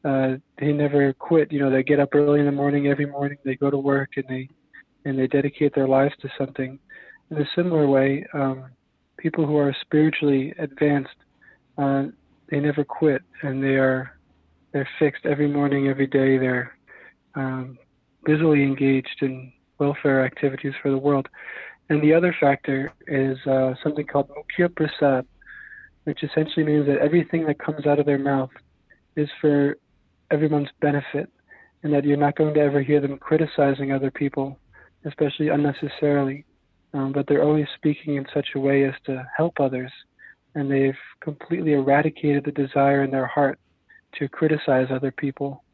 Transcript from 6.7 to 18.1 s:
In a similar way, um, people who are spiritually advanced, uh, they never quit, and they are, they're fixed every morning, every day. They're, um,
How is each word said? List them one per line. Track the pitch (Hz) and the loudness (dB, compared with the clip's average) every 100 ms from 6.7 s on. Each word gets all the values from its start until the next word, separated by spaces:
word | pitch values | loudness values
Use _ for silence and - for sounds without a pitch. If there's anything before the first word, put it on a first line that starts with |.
| 135 _ - - - _ | -10 _ -20 -20 -20 _
In | 156 | -4
a | 143 | -2
similar | - 175 165 143 | 0 0 2 4
way, | 135 135 139 - | 4 2 0 -4
um, | 147 139 131 131 _ _ _ _ - | -4 -4 -4 -12 _ _ _ _ -6
people | 165 160 147 | -6 -2 0
who | 151 | 2
are | 143 139 | 0 -2
spiritually | - 151 156 151 147 139 131 - | -2 2 2 2 0 0 -2 -8
advanced, | 151 - 147 143 135 - _ _ _ _ _ - | -10 0 0 0 -2 -16 _ _ _ _ _ -4
uh, | 139 139 139 - _ _ _ | -2 0 -4 -10 _ _ _
they | 143 | -2
never | 147 147 | 0 -2
quit, | 143 - 156 135 _ - | -4 0 0 0 _ -10
and | 147 131 | -8 -4
they | 135 135 | 0 2
are, | 131 131 131 - _ _ _ _ _ | 2 0 -4 -16 _ _ _ _ _
they're | 143 135 - | -6 -6 0
fixed | 147 - - | 0 0 -4
every | 143 147 | 0 0
morning, | 143 143 139 139 | 0 0 2 0
every | 135 135 | 0 0
day. | 139 135 131 | 2 4 2
They're, | 131 127 123 - _ - - _ _ | 2 -2 -6 -14 _ -20 -20 _ _
um, | - 135 131 127 123 _ _ _ | -8 -6 -6 -10 -16 _ _ _